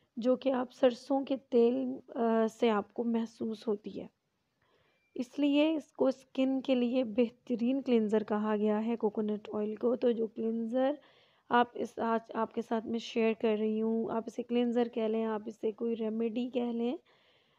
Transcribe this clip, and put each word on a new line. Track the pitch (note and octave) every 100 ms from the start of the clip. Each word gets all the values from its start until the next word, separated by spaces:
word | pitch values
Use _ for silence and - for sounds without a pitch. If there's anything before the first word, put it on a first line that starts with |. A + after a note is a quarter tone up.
| _ -
जो | A#3+ B3+
कि | C4
आप | B3+ B3+
सरसों | - B3+ A#3 - C#4
के | C4+ C4+
तेल, | - A#3+ A#3 C4 B3+ C4 - C#4+
अ, | A#3 A3+ A3
से | - A#3
आपको | G#3 - -
महसूस | A#3 A3+ A3+ - A3+ A3 -
होती | G#3 G3+
है। | G3 F#3 _ _ _ _ _ _ _ _ _ _ -
इसलिए | A#3+ - C#4+ C#4+ D#4 D#4
इसको | - - B3+
स्किन | B3+ _ - C4 C4
के | C4 B3+
लिए | A#3+ B3+
बेहतरीन | A#3+ G#3 A#3 - - A#3+ A#3 C4+
क्लींजर | B3+ A#3 G#3+ G#3+
कहा | G#3 G#3 G#3+ G#3+
गया | G#3+ G#3
है | A3 A#3
कोकोनट | G#3+ A3 G#3+ G#3 G#3+
ऑयल | A3 G#3+ G#3+
को। | A#3+ B3+
तो | B3
जो | A3+ A3
क्लींजर | - A3+ A3+ A3+ B3+ C4 D4 _ _ _ _ _
आप | A#3+ A#3+ -
इस, | A#3 -
आज | A3+ A3+ A3+ A#3
आपके | A3 -
साथ | A3 A3+ A3+
मैं | A3+
शेयर | - A#3+ A3+
कर | A3 A3+ G#3+
रही | A3 A3
हूँ, | A3 A3+ A3+
आप | A3+ A3+
इसे | -
क्लींजर | - A#3+ A#3+ A#3 A#3
कह | A#3+ A3
लें, | A3+
आप | A3 G#3+ A3
इसे | G#3+ A3
कोई | G#3 A#3
रेमेडी | A3+ A3 A3 A#3 A3 B3
कह | B3 A#3+
लें, | A#3 A#3 E4+ _ _ _ _ _